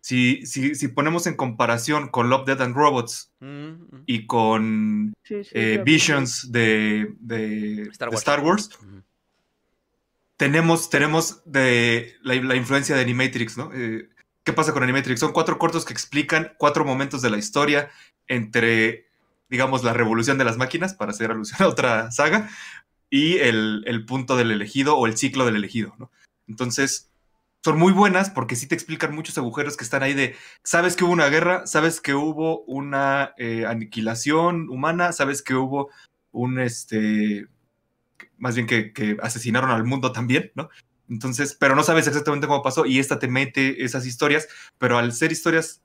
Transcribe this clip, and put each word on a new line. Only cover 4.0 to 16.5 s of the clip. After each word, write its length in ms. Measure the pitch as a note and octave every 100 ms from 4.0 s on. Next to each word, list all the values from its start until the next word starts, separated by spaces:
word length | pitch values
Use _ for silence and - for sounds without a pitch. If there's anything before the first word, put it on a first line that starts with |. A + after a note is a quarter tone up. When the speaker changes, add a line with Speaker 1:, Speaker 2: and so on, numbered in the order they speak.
| D3
Speaker 1:
y 200 | A#2 A2
con, 880 | A#2+ A2 A2 A2 A2 G#2+ G#2+ G#2+ G#2+
Speaker 3:
Sí, 200 | - G#3
sí, 60 | G3+
Speaker 1:
eh, 180 | A2+ A2
Speaker 3:
claro. 100 | G#2+
Speaker 1:
Visions 680 | C3+ D#3 D#3 C#3+ C3 - B2+
de, 600 | A#2+ A2+ G#2+ G#2+ G#2+ G#2 -
de, 640 | A#2 A2+ A2 G#2+ G#2+ G#2+ G#2
Speaker 2:
Star 160 | - A#2
Speaker 1:
de 60 | A2+
Speaker 2:
Wars. 60 |
Speaker 1:
Star 180 | B2 D3
Wars, 300 | D3+ G#3 - -
Speaker 2:
Ujú. 220 | G2+ G2 _ _ _ _ _ _ _ _ _ _ _ _ _ _
Speaker 1:
tenemos, 520 | C#3 D3+ E3 E3 -
tenemos 520 | C#3+ D3 D#3+ D#3+ - -
de 680 | C#3 C3 A#2+ A#2 A#2 A#2 -
la, 140 | C3 B2+
la 200 | C3 C3
influencia 400 | B2 C#3 C#3 C#3+
de 60 |
Animatrix, 560 | B2 B2 C3 B2+ A2+ -
¿no? 140 | D3+
Eh, 360 | B2+ A#2 A2 - _ _ _ -
¿qué 80 |
pasa 180 | C#3+ D#3
con 100 | C#3+
Animatrix? 360 | B2+ C3 C3 A#2+
Son 140 | D3+
cuatro 240 | D3+ E3 D#3
cortos 240 | E3 E3
que 100 | -
explican 600 | A2+ - C#3+ D3 D#3+ D#3+